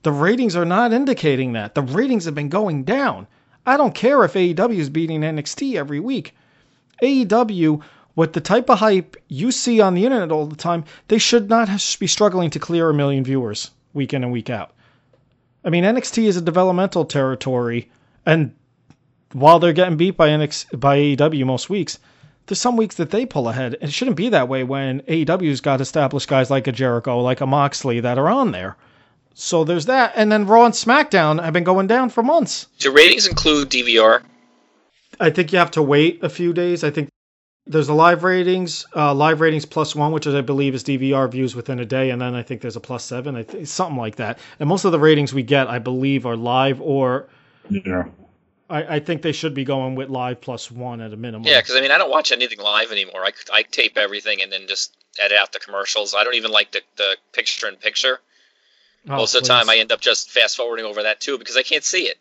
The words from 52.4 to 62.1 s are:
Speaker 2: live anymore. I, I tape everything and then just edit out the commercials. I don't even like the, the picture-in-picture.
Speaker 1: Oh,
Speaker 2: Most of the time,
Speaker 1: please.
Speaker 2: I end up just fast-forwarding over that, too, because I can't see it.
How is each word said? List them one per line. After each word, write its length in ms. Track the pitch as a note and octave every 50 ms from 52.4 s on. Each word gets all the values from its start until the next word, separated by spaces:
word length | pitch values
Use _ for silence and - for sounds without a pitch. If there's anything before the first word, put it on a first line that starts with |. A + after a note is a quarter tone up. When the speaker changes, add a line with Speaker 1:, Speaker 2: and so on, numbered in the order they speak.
| B2+ A#2+ A2 G2+
Speaker 2:
live 320 | G2+ G#2 G#2 G#2+ A2 A#2
anymore. 340 | A2 G2+ F#2+ F#2 F#2 F#2 F#2
I, 60 | G2+ - - - -
I 120 | G#2 G#2+ A2
tape 340 | _ - - A#2+ G#2+ _
everything 440 | G#2+ G#2 G2 G#2 G2+ - G#2+ G#2 F#2+
and 100 | F#2+ F#2+
then 160 | G2 F#2+ F#2+
just 280 | F#2 G2 F#2+ - - _ _ _ _ _ -
edit 180 | G#2 G2 G#2
out 140 | G#2 G2 - -
the 60 | G#2
commercials. 540 | - - G2 G2 G2 - - A2 G#2 G2+ G2
I 100 | G2+ G#2+
don't 120 | A#2+ B2
even 160 | A#2 A2 A2
like 200 | G#2+ G#2 G#2 _
the, 100 | - G2+ _ _ _
the 220 | - G#2 G2 F#2+ - _ _ -
picture-in-picture. 840 | - A2+ - - - A2 G#2 F#2+ _ - G#2+ G#2 - - C3 B2+ B2+ _ _ _ _ _ _ _ _ _ _ _ _ _ _ _ _ _ -
Speaker 1:
Oh, 60 | C#3
Speaker 2:
Most 180 | C3+ A2+ - -
of 80 | B2+
the 60 | B2
time, 180 | B2+ B2 A#2+ A2+
Speaker 1:
please. 120 | A2 A2+
Speaker 2:
I 0 | A2+
end 120 | A2 A2+
up 100 | A#2 G#2+
just 280 | - B2+ A2 - - -
fast-forwarding 560 | - B2 A2+ G#2 - - B2 A#2+ A#2 A2+ A2+
over 180 | G#2+ G#2 G#2+ G#2
that, 160 | G#2+ G#2+ _
too, 180 | - C#3+ C#3
because 200 | A#2+ A2 - A#2
I 60 | C3 B2+
can't 200 | - D#3+ D3+ -
see 200 | - - F#3 D#3+
it. 140 | G2+